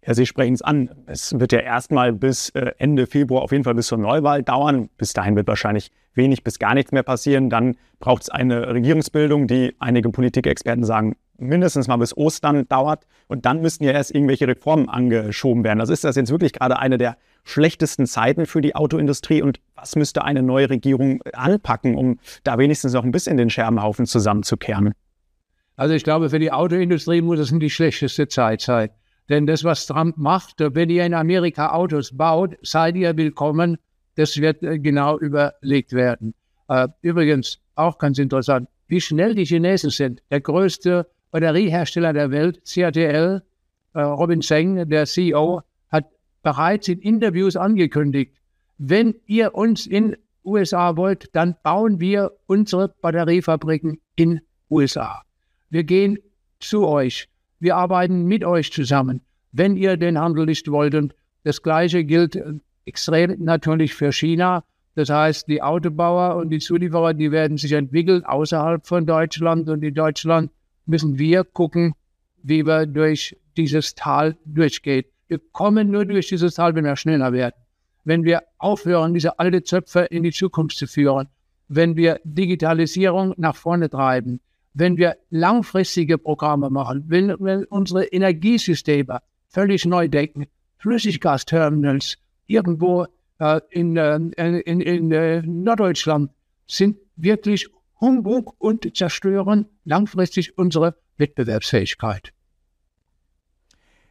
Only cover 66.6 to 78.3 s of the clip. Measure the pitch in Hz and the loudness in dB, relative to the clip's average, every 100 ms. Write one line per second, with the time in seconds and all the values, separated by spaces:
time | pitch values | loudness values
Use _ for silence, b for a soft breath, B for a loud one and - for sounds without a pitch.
66.6 | - 170 180 170 165 156 151 156 156 151 | -2 -2 0 0 0 0 0 0 0 -2
67.6 | 147 151 139 147 175 185 - 131 151 165 | 0 -2 0 0 2 2 2 -2 0 0
68.6 | 156 165 - 175 160 160 160 151 165 165 | 0 -2 -2 -2 2 0 0 -2 0 0
69.6 | 160 156 151 143 156 147 160 165 151 _ | -2 -4 -4 0 -2 -2 0 0 0 _
70.6 | _ _ - 160 156 135 156 180 180 - | _ _ -2 0 0 0 2 2 2 -2
71.6 | 165 170 170 151 _ _ _ _ 135 156 | -2 0 -2 -2 _ _ _ _ -2 0
72.6 | 151 156 156 143 156 151 - - _ - | 2 0 0 0 0 0 -6 -14 _ -4
73.6 | 160 151 143 - 151 139 156 160 - 151 | 0 0 -2 -8 -2 0 0 -4 -8 0
74.6 | 156 - - 135 135 _ _ 165 _ - | 0 0 -2 -2 -4 _ _ -10 _ -2
75.6 | 202 214 208 202 196 202 185 180 175 - | 2 2 2 0 0 -2 -2 -2 -2 0
76.6 | 170 160 151 139 156 156 131 123 123 - | 0 0 -2 -2 0 0 0 0 -2 -6
77.6 | _ _ _ _ 151 165 165 | _ _ _ _ -2 0 2